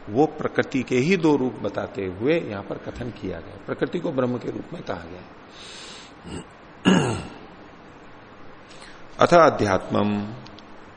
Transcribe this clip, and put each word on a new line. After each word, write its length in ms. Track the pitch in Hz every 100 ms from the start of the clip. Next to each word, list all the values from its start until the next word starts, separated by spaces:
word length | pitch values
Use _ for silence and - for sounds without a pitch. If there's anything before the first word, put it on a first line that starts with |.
| 101
वो 160 | 110 151
प्रकृति 560 | - 120 - - 131
के 140 | 110 127
ही 200 | 151 190
दो 200 | 160 139
रूप 180 | 127
बताते 500 | 107 104 110 98 104
हुए 280 | 95 90 127
यहां 300 | 170 135 101
पर 160 | 101 147
कथन 320 | - - 120
किया 300 | 104 98 85
गया, 180 | - - -
प्रकृति 320 | 131 147 180
को 140 | 175
ब्रह्म 260 | 131 123 123
के 120 | -
रूप 140 | - -
में 100 | -
कहा 220 | - 90
गया। 180 | 85 90 - - - - - - - - - - 175 - - - - - 196
<clears throat> 340 | 180 127 95 - - - - - - - - - - - - - - - - - - - -
अथ 320 | - 170 147
अध्यात्मम, 800 | - 104 92 - 107 104 104 104 123 - - - - -